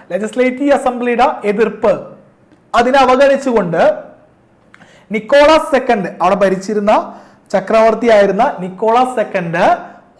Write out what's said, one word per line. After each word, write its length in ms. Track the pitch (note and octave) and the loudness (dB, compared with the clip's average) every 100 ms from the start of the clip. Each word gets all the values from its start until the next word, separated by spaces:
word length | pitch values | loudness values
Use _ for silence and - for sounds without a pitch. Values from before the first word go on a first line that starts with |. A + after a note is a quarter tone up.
| - | -10
ലെജിസ്ലേറ്റീവ് 640 | F#3 G#3+ B3+ B3+ B3+ C#4+ | -8 -6 -2 -2 0 0
അസംബ്ലിയുടെ 720 | B3+ B3+ A#3+ A#3+ A#3 C#4 - G#3 | 0 -2 -4 -2 0 0 -2 -4
എതിർപ്പ്, 600 | G#3 G#3 - G#3+ D3+ - - _ _ _ _ _ A3+ | -2 -2 -2 -2 -2 -6 -20 _ _ _ _ _ -2
അതിനെ 240 | B3 C#4 | 2 2
അവഗണിച്ചുകൊണ്ട് 1040 | B3+ B3+ C#4 C4+ C4+ A3 F3 E3 C#4 - - - _ _ _ _ _ - - _ - | 4 4 4 2 0 -2 0 0 0 0 -8 -20 _ _ _ _ _ -20 -20 _ -10
നിക്കോളാസ് 600 | G#3+ A3 C#4+ D4 D#4 - | -8 0 4 6 4 2
സെക്കൻഡ്, 360 | B3+ B3+ A3 E3+ - | -2 0 -2 -4 -2
അവിടെ 140 | F3 G3 | 0 0
ഭരിച്ചിരുന്ന 800 | F#3+ F#3+ G#3 G#3 G3+ C#4+ - - - _ - | 0 -2 -4 -2 0 0 -2 -12 -20 _ -6
ചക്രവർത്തിയായിരുന്ന 1040 | F#3+ G3 A3 A3+ G#3 A#3+ G#3 G3 F#3+ C4+ F#3+ | -4 0 2 2 2 2 4 4 2 -2 -4
നിക്കോളാസ് 560 | F#3 - A3 A#3+ B3+ B3 | -10 -4 0 0 0 -2
സെക്കൻഡ് 600 | G3+ F#3+ E3+ E3 B3+ F4 - - _ | -4 -6 -4 0 0 0 -4 -20 _